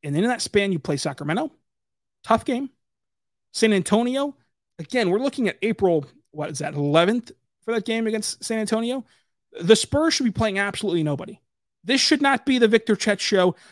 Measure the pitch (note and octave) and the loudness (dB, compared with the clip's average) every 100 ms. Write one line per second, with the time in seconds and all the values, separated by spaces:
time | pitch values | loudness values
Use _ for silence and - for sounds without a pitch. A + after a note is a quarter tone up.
0 | D3+ D3 A3 A#3+ - G#3 G3+ F3 - C#3+ | -4 -2 0 -2 0 0 0 -2 -2 -4
1 | D#3 C3+ D3 F#3+ D#4 _ _ _ _ _ | -4 -6 -4 -2 -4 _ _ _ _ _
2 | _ _ - A3+ - B3 C4+ _ _ _ | _ _ 0 0 0 -4 -6 _ _ _
3 | _ _ _ _ _ - A3+ G3+ E3 G#3 | _ _ _ _ _ 0 2 2 2 0
4 | B3 C4 C#4+ - _ _ _ _ D#3+ B3 | 2 -2 -4 -8 _ _ _ _ -6 -2
5 | G3+ F#3+ C4+ C4+ A3 - G#3+ A3 G3 E3 | 0 0 -2 -2 -4 -2 -4 0 2 2
6 | C3+ _ _ D3+ D3 C#3+ D3 C#3+ C#3+ D3+ | -2 _ _ -12 -10 -8 -8 -4 2 4
7 | F3 A#3+ - - _ _ - A3+ - A3+ | 4 2 -4 -20 _ _ -4 -4 -2 -2
8 | A3+ A3 G#3 - - A3+ G#3+ A3+ A#3 C4 | -2 -2 -6 -8 -6 -4 -2 -2 -2 -6
9 | - _ _ _ _ - E3+ G#3+ - C#4+ | -8 _ _ _ _ -10 2 2 4 2
10 | D#4+ - B3 F#3+ A3 G3 G3+ G3 G#3+ E3+ | 2 2 -2 0 -2 0 -4 -2 -2 0
11 | D3+ C#3+ - - _ _ _ _ E3+ C4 | 0 -2 -6 -14 _ _ _ _ -2 0
12 | - D4+ C#4 C4+ - B3+ A3+ A3 - G#3 | 2 2 2 0 0 4 4 4 2 -2
13 | - G3+ - G3+ F3+ - - | 0 -2 0 2 2 0 -12